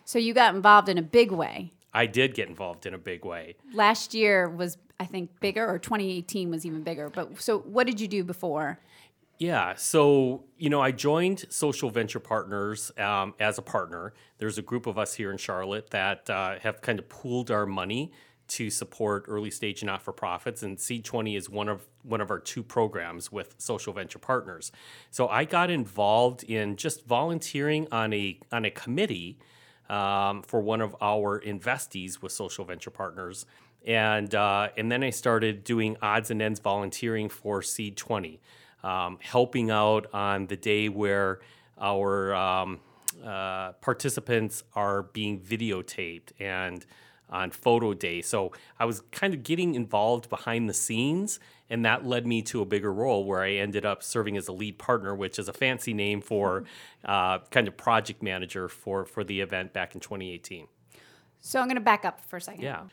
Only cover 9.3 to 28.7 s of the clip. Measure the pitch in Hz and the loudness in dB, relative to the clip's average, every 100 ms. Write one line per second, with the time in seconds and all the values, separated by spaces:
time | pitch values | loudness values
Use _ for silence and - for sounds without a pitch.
9.3 | - 170 139 90 - - 151 143 139 127 | -6 0 2 0 -2 2 6 8 8 6
10.3 | 127 - - 151 143 135 123 143 156 180 | 0 -8 -4 2 4 4 2 2 4 2
11.3 | 190 - - 147 131 127 113 107 113 - | 0 -4 -2 -2 0 -2 0 -2 -4 -2
12.3 | 110 95 101 104 107 - - 101 101 98 | -2 -2 -4 -4 -4 -8 -2 0 2 0
13.3 | - 107 104 - 104 85 85 95 - - | 0 0 0 -4 -4 -4 -8 -12 -14 -20
14.3 | - 107 104 95 123 117 101 101 - 98 | -6 -6 -4 -4 -4 -2 -4 -4 -4 -6
15.3 | 98 - 92 95 107 110 104 95 95 - | -6 -6 -4 -4 -6 -4 0 0 -2 -4
16.3 | 98 92 95 110 - - 104 - - 127 | -2 -2 -2 -4 -4 -4 -4 -4 -12 -4
17.3 | 123 120 107 101 98 92 117 165 - - | -4 0 0 0 -2 -2 -2 -4 -10 -20
18.3 | _ - - 110 - - - 107 101 - | _ -10 -6 -4 -4 -8 -2 0 0 -2
19.3 | 104 104 - 107 101 101 98 - - 95 | -6 -6 -6 -6 -4 -4 -4 -6 -6 -4
20.3 | 87 123 - 101 98 - 120 104 120 110 | -4 -6 -8 -10 -8 -6 -6 -4 -4 -2
21.3 | 101 90 101 104 98 - _ 127 110 101 | -4 -6 -6 -4 -4 -8 _ -6 -4 -2
22.3 | 92 - 123 - 123 107 90 85 87 - | -4 -6 -10 -4 0 0 0 -8 -8 -10
23.3 | 101 85 - - 107 - 98 90 - - | -10 -10 -12 -6 -6 -6 -8 -10 -12 -2
24.3 | 127 95 85 - - - - - - 120 | 0 0 -12 -14 -16 -20 -20 -12 0 2
25.3 | 110 151 175 180 165 107 98 101 110 123 | 4 4 2 4 2 -2 2 4 6 6
26.3 | 127 - 113 104 104 156 - 120 123 160 | 2 -4 -2 -2 -2 -4 -6 0 2 2
27.3 | 165 - 139 147 156 156 117 110 104 98 | -2 -4 -2 0 0 0 0 0 0 -2
28.3 | 90 - 117 107 | -6 -4 -2 -2